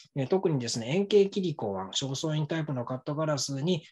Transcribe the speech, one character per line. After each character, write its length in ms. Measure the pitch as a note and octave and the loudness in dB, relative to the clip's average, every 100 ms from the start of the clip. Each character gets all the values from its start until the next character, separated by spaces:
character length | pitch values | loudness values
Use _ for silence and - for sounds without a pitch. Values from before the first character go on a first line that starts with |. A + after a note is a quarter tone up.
| - - | -10 -4
え 80 | |
ー、 40 | C3 | 2
特 220 | F#3+ F#3+ | 2 2
に 100 | D3 | 2
で 80 | A#2 | 0
す 100 | B2 | -2
ね、 80 | A#2 E3+ | 0 0
円 100 | G3 | 4
形 240 | G#3 G3 | 6 6
切 260 | G3+ F3+ D3+ | 2 -2 -2
子 160 | G#2+ | -4
湾、 180 | F#2+ F#2+ | -4 -4
正 180 | - C3+ C3+ | -4 -4 -2
倉 160 | D#3+ D3+ | -2 0
院 120 | D3+ | 0
タ 100 | E3 | -2
イ 80 | D#3 | -2
プ 80 | |
の 100 | C3 | -4
カ 120 | A#2+ C3 | -4 -6
ッ 80 | |
ト 100 | - | -4
ガ 140 | C#3+ C3 | -2 0
ラ 100 | D3 | 0
ス 240 | - C#3 | -2 -2
に 240 | D#3 F3 - | 0 0 -2